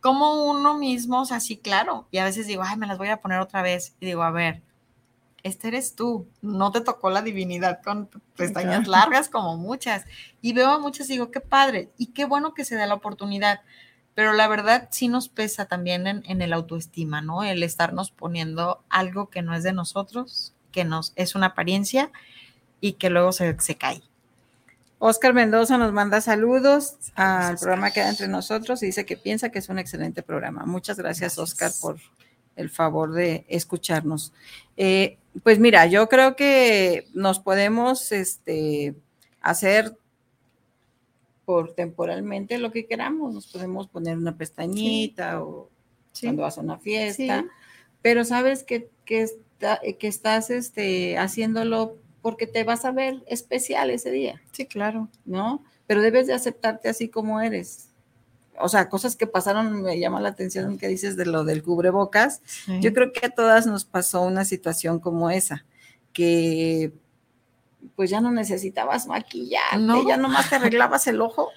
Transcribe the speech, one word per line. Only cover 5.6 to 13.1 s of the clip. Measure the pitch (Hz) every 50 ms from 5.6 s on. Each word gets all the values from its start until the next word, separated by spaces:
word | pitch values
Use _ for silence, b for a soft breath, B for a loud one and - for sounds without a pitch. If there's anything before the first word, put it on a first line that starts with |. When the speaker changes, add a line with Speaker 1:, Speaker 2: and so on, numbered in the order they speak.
| - 226
Speaker 1:
eres | 226 254 262 - -
tú, | - 226 240 240 220 175 - _ _ -
no | 214 208 190 190 202 196
te | 233 233
tocó | 220 - - - 190
la | 185 196 208
divinidad | 226 208 190 185 180 175 175 175 185 180 180 -
con | 202 208 208 208 196 _ - _ _ _
pestañas | - 175 180 208 180 180 180 180 214 233
Speaker 2:
Claro. | 196 185 185 196
Speaker 1:
largas | - 240 262 294 -
como | - 240 202 170 165 165
muchas". | 170 196 240 269 - 254 220 196 - B B B B B B B -
Y | 233 233
veo | 247 254 269
a | 285 302
muchas | 294 285 277 - 285 262
y | 269
digo, | 254 240 233
"Qué | 240 269
padre", | 262 - - 269 277 277 233 196 - - _ _
y | 247 -
qué | - - 285
bueno | 262 269 285 294 311 311
que | - 285
se | - 240
da | 220 208
la | 202 208
oportunidad. | 202 - 214